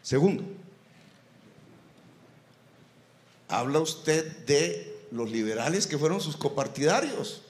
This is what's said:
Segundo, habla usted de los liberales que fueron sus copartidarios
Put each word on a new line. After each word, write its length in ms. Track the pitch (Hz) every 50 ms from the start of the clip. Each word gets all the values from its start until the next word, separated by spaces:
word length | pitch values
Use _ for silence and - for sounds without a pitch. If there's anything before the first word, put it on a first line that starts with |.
Segundo, 420 | _ - 127 135 151 202 165 107 - - - - - - - - _ _ - - - - - - _ - - - - - - - - - - - - - - - - - - - - - - - _ _ - _ _ - _ - - - _ - - _ _ _ _ - - - - -
habla 320 | - 110 123 131 143 156
usted 640 | 160 156 - - - 156 156 160 156 156 - - -
de 640 | 127 143 143 165 175 170 - - - - - - -
los 180 | 120 117 117 107
liberales 600 | 110 113 110 107 110 113 117 143 170 196 - -
que 100 | 156 147
fueron 220 | 147 156 180 196
sus 160 | 151 156 147
copartidarios 1040 | - - 143 - 143 135 - - 127 139 151 196 254 359 285 240 - - - - - -